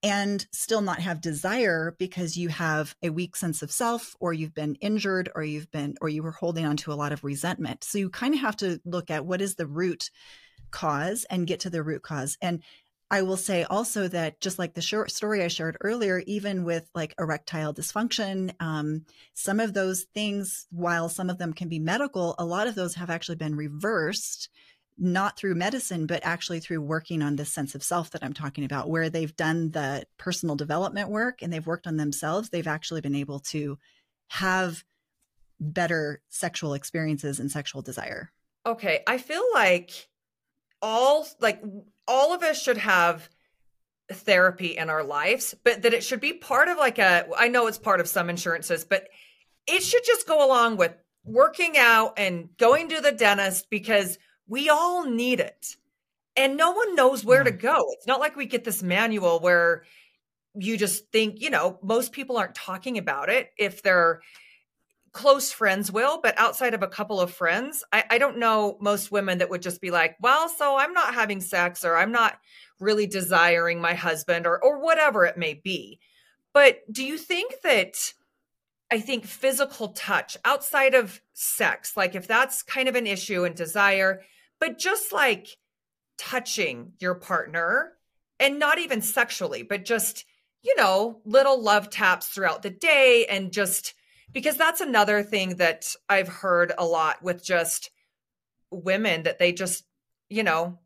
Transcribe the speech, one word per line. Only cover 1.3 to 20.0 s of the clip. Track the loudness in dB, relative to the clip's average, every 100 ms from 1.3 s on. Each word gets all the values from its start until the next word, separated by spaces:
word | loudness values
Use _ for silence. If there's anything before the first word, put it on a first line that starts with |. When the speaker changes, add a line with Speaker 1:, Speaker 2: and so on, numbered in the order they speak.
| -4 -4 0 0 0 -2 -6
Speaker 1:
because | -8 -6 -6 -4
you | -6
have | -4 -2 -2 -4 -6
a | -6
weak | -4 -6 -6
sense | -6 -6
of | -6
self, | -4 -2 -2 -6 -8
or | -6
you've | -4 -6
been | -6 -6 -4
injured, | -2 -2 -2 -2 -4 -6
or |
you've | -8 -8 -10
been, | -8 -8 -6
or | -6
you | -6
were | -8
holding | -6 -6 -4 -2
on | -4
to | -4
a |
lot | -6 -6
of | -6
resentment. | -6 -6 -6 -6 -8 -8
So | -8 -6
you | -6
kind | -4 -2
of | -2
have | -2 -4
to | -4 -6
look | -6 -8 -6
at | -6
what | -4 -4
is | -4
the | -6 -6
root | -4 -4 -4 -10 _ -20 -20 _ _ -18
cause | -8 -4 -2 -2 -6 -6
and | -4 -2
get | -4
to | -6
the | -6
root | -6 -8
cause. | -8 -8 -8 -6
And | -4 -6 -8 -20 _ _ _
I | -2
will | 0 -2
say | -2 -2
also | 0 -2 -2 -4 -4
that | -2 -6 -6
just | -8 -6
like | -8
the | -6
short | -6 -4 -4
story | -6 -4 -2
I | -2
shared | -2 -6 -4
earlier, | -6 -2 -2 -2 -4
even | -6 -4 -4
with, | -2 -4 -6
like, | -8 -8 -6
erectile | -6 -6 -6 -6 -6
dysfunction, | -6 -8 -4 -4 -4 -4 -4 -6 -6
um, | -6 -4 -4 -6 -8 _ _
some | -12 -4 -2
of | -2
those | -2 -2 -4